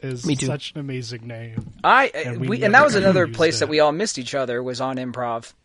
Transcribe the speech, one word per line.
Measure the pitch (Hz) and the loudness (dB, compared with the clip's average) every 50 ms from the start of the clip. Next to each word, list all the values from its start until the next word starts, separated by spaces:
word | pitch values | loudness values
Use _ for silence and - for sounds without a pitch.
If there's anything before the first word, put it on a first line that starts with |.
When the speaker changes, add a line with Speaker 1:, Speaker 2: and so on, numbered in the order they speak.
Speaker 1:
is | - 135 127 120 120 | -10 -8 -8 -4 -2
Speaker 2:
Me | 165 143 | -2 -2
too. | 131 135 | -2 -2
Speaker 1:
such | 131 123 120 - - - | -2 -4 -6 -8 -10 -12
an | 156 | -10
amazing | 143 139 131 127 120 113 123 117 113 | -10 -8 -8 -8 -8 -10 -12 -12 -12
name. | 120 117 113 117 113 113 113 - - - - - | -12 -12 -12 -12 -12 -10 -12 -12 -12 -8 -2 2
Speaker 3:
I, | 170 226 254 277 | 4 4 4 4
Speaker 1:
And | - - 151 160 123 120 117 127 | 2 -2 -6 -6 -6 -6 -4 -4
we | 135 220 240 220 | -4 -2 0 2
Speaker 3:
and | 202 226 | 6 6
that | 269 | 6
Speaker 1:
never | 302 | 6
Speaker 3:
was | 294 214 | 6 4
another | 196 190 196 180 185 170 | 4 4 4 4 4 2
Speaker 1:
used | 151 - | 2 2
Speaker 3:
place | - 165 165 - | 2 2 2 2
Speaker 1:
it. | - | 2
Speaker 3:
that | 156 147 | 0 2
we | 151 151 | 4 4
all | 151 151 | 4 4
missed | 147 165 220 214 - | 2 0 -2 -4 -4
each | 135 123 - - | -6 -8 -6 -4
other | 139 131 120 120 123 127 | -4 -2 -2 -2 -4 -4
was | 127 123 120 | -4 -6 -4
On | 131 131 131 | -4 -4 -4
Improv, | 127 127 123 117 127 123 117 113 117 - - - _ _ | -6 -6 -8 -6 -6 -4 -4 -4 -6 -8 -12 -20 _ _